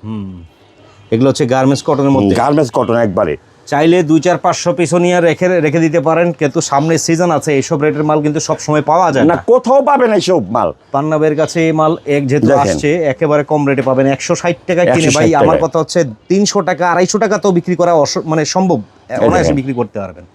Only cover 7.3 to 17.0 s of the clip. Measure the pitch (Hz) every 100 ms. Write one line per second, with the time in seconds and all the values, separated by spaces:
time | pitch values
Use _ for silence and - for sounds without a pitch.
7.3 | 151 147 143 131 160 147 143 151 156 151
8.3 | 151 - 160 - 151 147 160 180 139 139
9.3 | 165 - 247 247 269 269 285 247 208 175
10.3 | 180 95 117 98 - _ 139 151 156 156
11.3 | 151 156 175 160 156 156 165 - 143 139
12.3 | 147 127 208 147 160 147 170 156 127 160
13.3 | 147 143 151 139 135 127 127 135 135 -
14.3 | 175 175 175 - 170 180 135 160 139 165
15.3 | 156 - - 156 170 156 180 151 107 _
16.3 | 190 202 202 185 170 175 170